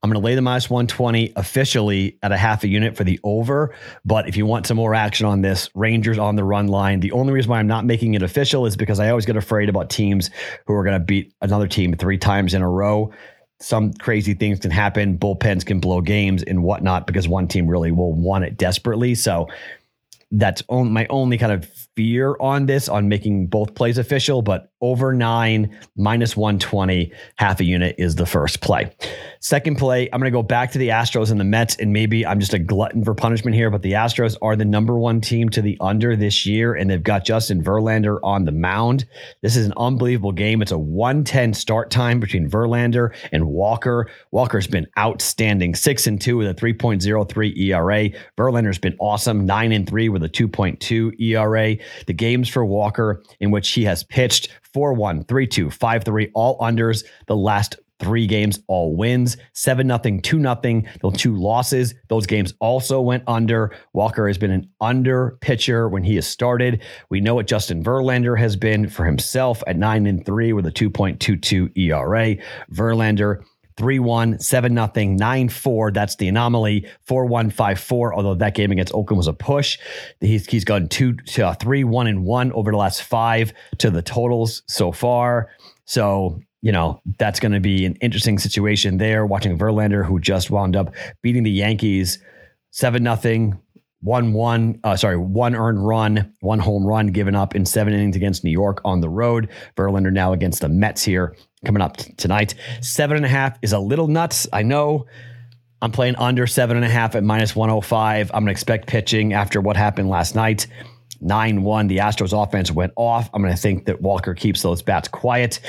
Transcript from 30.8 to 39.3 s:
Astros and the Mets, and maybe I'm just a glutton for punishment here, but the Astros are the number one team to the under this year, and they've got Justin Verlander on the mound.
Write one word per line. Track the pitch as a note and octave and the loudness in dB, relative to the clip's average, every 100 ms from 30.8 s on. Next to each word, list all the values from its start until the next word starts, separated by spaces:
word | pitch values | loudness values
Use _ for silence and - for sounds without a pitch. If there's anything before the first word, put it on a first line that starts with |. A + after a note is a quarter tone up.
| B2 | 0
Astros | A2+ A#2 A#2+ A2 | 2 0 0 2
and | G#2+ | 2
the | |
Mets, | G2 A2 A2+ - | 2 2 2 0
and | G#2 | 0
maybe | G#2 A2 A2+ | 2 2 2
I'm | F2 G2+ | 0 0
just | G2+ | 0
a | G2+ | 0
glutton | E2 G2 G#2+ A2+ | 0 0 0 0
for | G#2+ | -2
punishment | G#2+ A2+ A#2 A#2 | 0 0 0 0
here, | A2 A2+ | 2 2
but | G2+ | 0
the | F#2+ | 0
Astros | G2+ A#2 - A2+ G#2+ | 0 0 0 -2 0
are | A2 A2 | -2 0
the | |
number | G#2+ G#2 A2+ A#2+ | 2 2 2 0
one | A#2 A2+ | 2 0
team | A2 A#2 A#2 | 0 0 0
to | A2 | 0
the | G#2 - | -2 0
under | F#2+ G#2+ A#2+ A2 | 0 2 2 2
this | G#2 G2 G2+ | 0 0 0
year, | A2 A#2 | 0 0
and | E2+ F#2+ | 0 0
they've | F#2 | 0
got | F#2 G2+ - | 0 0 0
Justin | A2+ A2+ F#2 | -2 0 -2
Verlander | E2 G#2+ A2 A2 G#2 G#2 | 0 0 2 2 0 0
on | - G2+ E2+ | 0 0 0
the | |
mound. | D#2 F2+ G2+ A#2 C3+ B2 - - | 0 0 2 2 0 -2 -12 -20